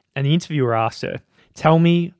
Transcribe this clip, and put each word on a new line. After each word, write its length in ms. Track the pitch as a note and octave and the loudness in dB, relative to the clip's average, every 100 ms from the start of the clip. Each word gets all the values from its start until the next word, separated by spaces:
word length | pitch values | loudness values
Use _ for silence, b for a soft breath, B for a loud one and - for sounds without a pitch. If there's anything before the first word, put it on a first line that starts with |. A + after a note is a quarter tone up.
| b - | b -6
and 80 | C#3 | 0
the 80 | |
interviewer 420 | E3 - D3+ B2 A2+ | -2 -2 -4 0 0
asked 260 | A2+ - | -2 -6
her, 180 | - - _ b b | -10 -10 _ b b
"Tell 260 | - D#3 E3 | -2 2 4
me, 340 | E3+ F3 F3 _ | 4 2 -2 _